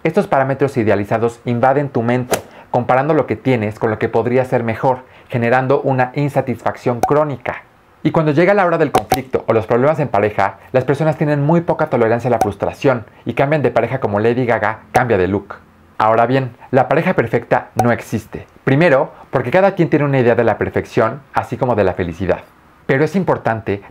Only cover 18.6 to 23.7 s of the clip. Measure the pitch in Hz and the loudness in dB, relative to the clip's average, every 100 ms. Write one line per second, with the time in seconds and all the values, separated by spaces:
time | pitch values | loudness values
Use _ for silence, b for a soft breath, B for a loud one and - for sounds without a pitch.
18.6 | - 135 175 131 160 B B 135 120 180 | 0 2 4 4 0 B B -4 0 2
19.6 | 196 185 160 156 143 135 120 113 117 101 | 2 2 0 2 2 2 2 2 2 0
20.6 | 92 101 87 - 113 131 - - 107 123 | -2 -4 -4 0 0 -2 -8 -6 -6 -4
21.6 | 127 110 95 87 85 82 90 85 - _ | -2 2 0 0 -6 -4 -2 -4 -4 _
22.6 | _ _ - 139 151 190 165 135 - 113 | _ _ -4 0 0 -2 -2 -2 -2 -4
23.6 | 101 | -4